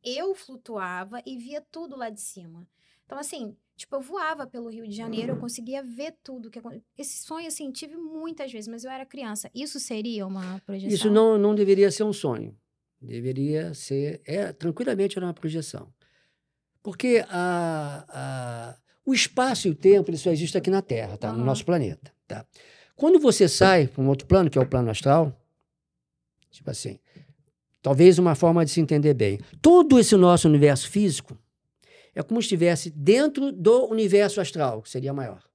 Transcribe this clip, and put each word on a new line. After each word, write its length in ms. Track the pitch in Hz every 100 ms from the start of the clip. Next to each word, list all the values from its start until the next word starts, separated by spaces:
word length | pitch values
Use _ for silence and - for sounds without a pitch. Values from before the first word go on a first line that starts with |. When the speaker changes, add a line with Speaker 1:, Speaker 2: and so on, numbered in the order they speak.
Speaker 1:
Eu 320 | 240 262 381
flutuava 880 | 381 - 262 240 214 180 180 190 240 262
e 120 | 262
via 240 | 240 294 294
tudo 280 | 320 330 269
lá 120 | 226
de 120 | 214
cima. 440 | - 196 170 165 180 _ _ _ _
Então, 120 | 269
assim, 380 | 294 311 214 - _ _
tipo, 180 | - 277
eu 60 |
voava 440 | 262 381 311 311 247
pelo 240 | 240 233
Rio 160 | 220 226
de 80 |
Janeiro, 380 | 202 226 226 233
eu 60 | -
conseguia 440 | 240 240 233 269
ver 320 | 262 233 311 320
tudo 280 | - 254 226
que 100 | 226
acon-, 220 | 233 226 _ -
esse 200 | 285 - -
sonho, 220 | 320 330
assim, 240 | - 285
tive 240 | 269 302 330
muitas 560 | 320 311 330 320 269
vezes, 160 | 233 214
mas 160 | 233
eu 80 | 254
era 140 | 262 269
criança. 440 | 269 233 208 - 233
Isso 240 | 294 277
seria 480 | - 220 226 220 190
uma 320 | 190 185 190 -
projeção? 280 | 196 190
Speaker 2:
Isso 160 | 202 220
não, 280 | 208 226 214
não 180 | 208 214
deveria 340 | 196 190 202
ser 140 | -
um 80 | 214
sonho. 420 | 202 151 113 110 107 _ _ _ _
Deveria 720 | 120 117 123 131 139 151 170
ser, 460 | 143 - 139 143 - -
é, 260 | 170 202
tranquilamente 680 | - 170 156 165 202 196 190
era 80 | 180
uma 80 |
projeção. 540 | 165 160 160 147 - - _ _ _ _ _ _ _ _ _
Porque 400 | - 175 254 233 -
a, 720 | 180 180 175 165 160 147 143 -
a, 680 | 139 135 131 123 117 117 127 _ _ -
o 80 |
espaço 560 | 254 - - 262 240 185
e 20 |
o 40 | 151
tempo, 340 | 190 202 180
ele 80 | 165
só 140 | 180
existe 260 | 156 165 185
aqui 120 | 185
na 120 | 196
Terra, 340 | 190 117 107 104
tá? 120 | 107
No 60 | 113
Speaker 1:
Aham. 80 | 127
Speaker 2:
nosso 180 | 131 -
planeta, 460 | 175 110 78 - _ _
tá? 180 | 92 - _ _ _ _ -
Quando 240 | 302 370
você 280 | 285 - 175
sai 400 | - 190 185 131
pra 140 | -
um 60 | 135
outro 180 | 139 -
plano, 220 | 185 165
que 80 | 139
é 40 |
o 40 | 131
plano 220 | 127 120
astral, 440 | 110 139 151 156 - _ _ _ _ _ _ _ _ _ _ _
tipo 180 | _ -
assim, 300 | - - - _ - _ _ _ _ _ _
talvez 360 | - 139 180 175
uma 160 | 175 147
forma 300 | 170 170 156
de 60 |
se 100 | 170
entender 320 | 151 151 147
bem. 260 | 131 107 101 - -
Todo 360 | 302 359 320 254
esse 160 | 214 202
nosso 300 | 180 175 160
universo 420 | 147 147 135 -
físico 480 | 202 202 131 - - _ _ _ _ _ _ _ -
é 80 |
como 180 | 147 226
se 40 | 226
estivesse 420 | 180 175 165 170
dentro 640 | 151 143 233 302 285 277
do 340 | 185 175 240 233
universo 500 | 220 208 202 202 202
astral, 400 | 170 165 135 110
que 80 | -
seria 240 | 127 131
maior. 300 | 139 117 92 _